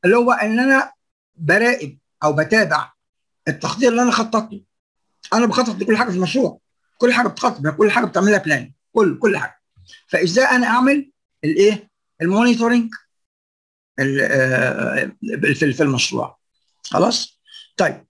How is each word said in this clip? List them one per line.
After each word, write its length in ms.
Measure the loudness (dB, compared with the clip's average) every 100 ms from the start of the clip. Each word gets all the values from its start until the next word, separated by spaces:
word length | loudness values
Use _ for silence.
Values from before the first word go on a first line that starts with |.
| 4
اللي 120 | 4
هو 140 | 2
ان 280 | 0 0 0
انا 320 | 2 2 0 _ _ _ _ _
براقب 640 | 0 2 2 -2 -8 -16 _ _
او 100 | -2
بتابع 580 | 0 2 2 2 -2 -6 _ _ _ _ _ -8
التخطيط 420 | -6 -6 0 2
اللي 120 | 2
انا 100 | 0
خططته. 520 | 0 0 -2 -4 -16 _ _ _ _ _ _ -4
انا 120 | 0 2
بخطط 300 | 0 -2 -4
لكل 220 | -2 0
حاجه 120 | 0
في 60 | -2
المشروع، 440 | -2 0 -2 -4 _ _ _ _
كل 160 | 0
حاجه 140 | 2 -2
بتخطط، 400 | -2 -4 -2 -4
كل 240 | 2 2
حاجه 140 | 2 -2
بتعملها 320 | 0 2 2
planning، 360 | 0 -4 -6 _ _
كل، 260 | 0 0 2
كل 180 | 0 0
حاجه. 240 | -6 _ _ _ _ -20 _
فازاي 380 | -2 0 2 2
انا 220 | 2 2
اعمل 440 | 2 2 0 -4 _ _ _
الايه؟ 460 | -4 2 2 2 -10 _ _ _
المونيتورنج 720 | -2 2 2 2 2 0 -2 -10 _ _ _ _ _ _ _ _ _ -6
ال-، 220 | -2 -2
آه، 920 | 0 0 0 0 -2 -2 -4 -4 -6 -10 -10 -4 -2
في، 200 | 0 -2
في 100 | 0
المشروع. 560 | -2 0 -4 -4 -10 _ _ _ _ _
خلاص؟ 580 | -6 0 0 0 -8 _ _ -20 -20 -4
طيب. 300 | -4 -4